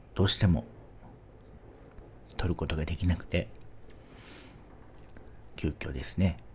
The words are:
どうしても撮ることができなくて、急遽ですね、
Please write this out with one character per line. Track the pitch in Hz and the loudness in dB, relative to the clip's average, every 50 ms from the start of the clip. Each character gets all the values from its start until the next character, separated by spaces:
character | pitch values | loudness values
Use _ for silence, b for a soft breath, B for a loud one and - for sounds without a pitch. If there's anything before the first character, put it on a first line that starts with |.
| - - - | -18 -2 4
ど | - 95 | 4 6
う | 101 | 6
し | - - | 6 8
て | - 95 | 8 8
も | 82 69 - - - - - - - - - - - - - - - - - - - - - - - - - - - - - - - - - - - - | 8 6 4 -2 -10 -16 -18 -18 -18 -18 -18 -18 -18 -18 -20 -20 -20 -20 -20 -18 -20 -18 -18 -18 -20 -18 -20 -18 -18 -16 -16 -16 -16 -18 -18 -10 -4 0
撮 | - 90 | 2 2
る | 87 | 2
こ | - - 71 | 2 0 0
と | 80 | 0
が | 76 76 | 0 0
で | - 80 | 0 0
き | - - 90 | 2 4 4
な | 87 | 4
く | - - | 4 2
て、 | - - 87 - - - - - - - - - - B B B B B B B B B B B B B B B B - - - - - - - - - - - - - - - - - | 0 2 2 2 0 -4 -12 -14 -14 -14 -14 -14 -14 B B B B B B B B B B B B B B B B -18 -18 -18 -16 -16 -16 -16 -14 -14 -14 -14 -14 -14 -16 -14 -14 -6
急 | - - 80 | -2 0 0
遽 | 78 - - - | 0 0 -4 -4
で | 71 67 - | -4 -4 -4
す | - - - | -2 2 4
ね、 | 95 92 85 - - - - | 4 4 4 2 -6 -14 -14